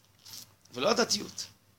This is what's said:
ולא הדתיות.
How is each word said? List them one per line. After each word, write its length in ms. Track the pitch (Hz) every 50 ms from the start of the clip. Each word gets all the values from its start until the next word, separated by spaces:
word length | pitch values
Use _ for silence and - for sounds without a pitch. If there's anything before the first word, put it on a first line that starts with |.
| - _ _ _ - - - - - - - _ _ - -
ולא 160 | 123 131 190
הדתיות. 560 | 226 208 233 - - 208 - - - - - - - _ _ _ _